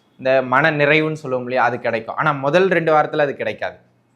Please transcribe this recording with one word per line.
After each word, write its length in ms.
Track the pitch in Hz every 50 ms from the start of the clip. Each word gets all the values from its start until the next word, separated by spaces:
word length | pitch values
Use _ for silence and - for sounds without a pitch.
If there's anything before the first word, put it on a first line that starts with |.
| _ _ _ -
இந்த 240 | 127 131 131 135
மன 300 | 127 127 127 131 151 160
நிறைவுன்னு 420 | 151 147 143 143 151 156 156 156 156
சொல்லுவோம் 320 | 151 151 131 127 127 123
இல்லையா, 200 | 123 127 127 117 120
அது 120 | 123 117
கிடைக்கும். 360 | - 120 113 113 110 - -
ஆனா 160 | - - 156
முதல் 360 | 143 139 135 143 151 180 190 190
ரெண்டு 260 | 170 170 165 160 156
வாரத்துல 240 | 156 147 - - 151
அது 180 | 147 139 120
கிடைக்காது. 420 | - 113 110 107 - 101 90 - - _ _ _ _ _ _ _